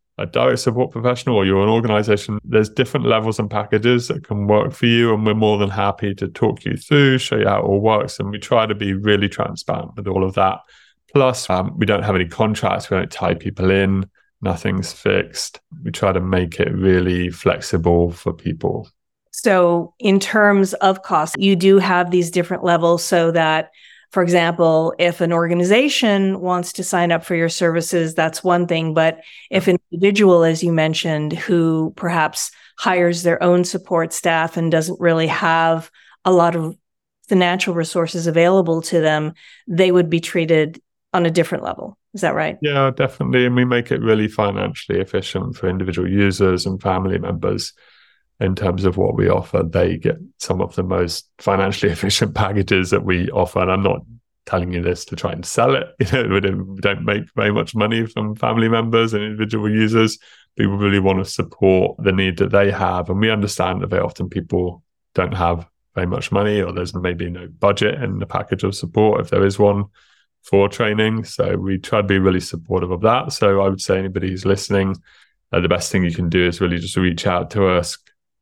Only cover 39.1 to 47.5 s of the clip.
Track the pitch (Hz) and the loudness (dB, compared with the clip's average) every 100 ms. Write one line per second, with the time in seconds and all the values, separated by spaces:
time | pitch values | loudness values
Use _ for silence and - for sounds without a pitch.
39.1 | 151 151 160 - - - 170 185 180 170 | 0 -2 -8 -18 -20 -4 2 4 4 2
40.1 | 170 165 185 165 160 156 165 _ _ _ | 0 -2 -2 2 2 2 -4 _ _ _
41.1 | 185 170 165 165 - - - - - _ | 0 2 2 0 -4 -8 -10 -12 -16 _
42.1 | 208 175 147 156 - 151 143 135 127 139 | -4 -2 -2 -4 -4 -2 2 2 0 -2
43.1 | - 131 127 123 123 123 120 120 - 113 | -2 0 2 4 2 2 0 0 -2 2
44.1 | 107 107 - 104 98 98 - - 98 95 | 2 0 0 -2 -2 -4 -6 -4 -4 -2
45.1 | 98 95 95 92 - 92 92 92 85 90 | -4 -4 -6 -8 -6 -4 -4 -4 -4 -2
46.1 | 98 101 92 98 92 95 92 98 92 95 | 2 2 2 2 2 -2 -4 -2 -2 -2
47.1 | 92 92 98 98 | -4 -4 -4 -4